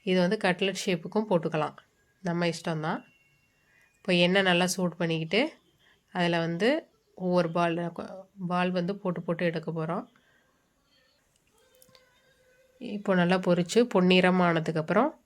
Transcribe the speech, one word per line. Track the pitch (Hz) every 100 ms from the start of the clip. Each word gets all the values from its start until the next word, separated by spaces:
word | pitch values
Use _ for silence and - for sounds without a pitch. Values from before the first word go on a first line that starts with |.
| 196
இது | 185
வந்து | 180 214
கட்லெட் | 190 175 196 190
ஷேப்புக்கும் | - 180 - 208 220
போட்டுக்கலாம், | 175 170 160 147 - _ _ _ _
நம்ம | 180 170 170
இஷ்டம்தான். | 165 - 160 156 240 - _ _ _ _ _ _ _ _ _
இப்போ | -
எண்ணெய் | 175 175 190 190
நல்லா | 175 180
சூடு | 185 180 -
பண்ணிக்கிட்டு, | 170 160 160 196 311 - _ _ _ _ _
அதுல | 185 175 170
வந்து | 165 170 220 311 - _ _ -
ஒவ்வொரு | 180 180 165
பால், | 170 170 170 170 170
கொ-, | - 190 - 202 175
பால் | 180 180
வந்து | 180 175 202
போட்டு | 185 175
போட்டு | 175 165 175
எடுக்க | 165 160
போறோம். | 160 160 185 254 _ _ _ _ _ _ _ _ _ _ _ _ _ _ 440 _ 508 508 523 _ _ _ _ _ _ _ _
இப்போ | 247 208 202 185
நல்லா | 175 190
பொரிச்சு | 180 175 175 226 240
பொன்னிறமானதுக்கப்புறம் | 196 180 185 185 185 175 165 160 160 156 180 285 -